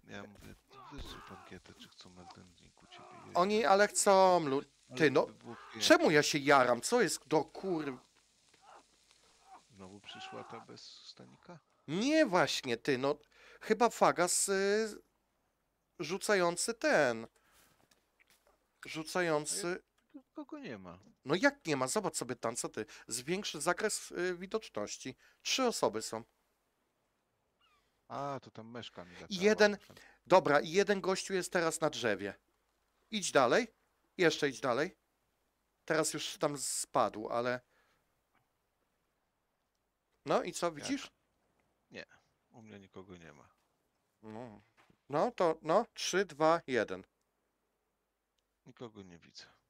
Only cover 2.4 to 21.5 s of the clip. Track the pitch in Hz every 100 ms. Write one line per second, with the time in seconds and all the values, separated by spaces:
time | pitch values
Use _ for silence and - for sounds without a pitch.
2.4 | 92 87 87 _ _ - - - - 147
3.4 | 185 214 233 196 202 - - 190 190 180
4.4 | 151 139 - _ _ 127 151 143 - -
5.4 | 117 113 - - - 339 311 147 139 147
6.4 | 135 143 120 120 - 240 175 - - 156
7.4 | 139 - 190 170 143 127 _ _ _ _
8.4 | _ _ - - _ _ _ _ _ _
9.4 | _ - _ 104 95 101 - - - 117
10.4 | - 117 - 120 - - - - 127 131
11.4 | - 170 _ _ - 165 254 320 285 175
12.4 | 139 - 127 117 - 127 135 147 _ _
13.4 | - - - 214 226 - 180 - 180 -
14.4 | - 190 196 208 220 - _ _ _ _
15.4 | _ _ _ _ _ _ 156 185 - 202
16.4 | 175 175 - 226 311 220 139 113 113 _
17.4 | _ _ _ _ _ _ _ _ _ _
18.4 | _ _ _ _ - 156 156 185 175 151
19.4 | 151 185 175 180 _ _ _ 277 _ -
20.4 | 294 302 247 107 92 90 - _ 127 170
21.4 | 285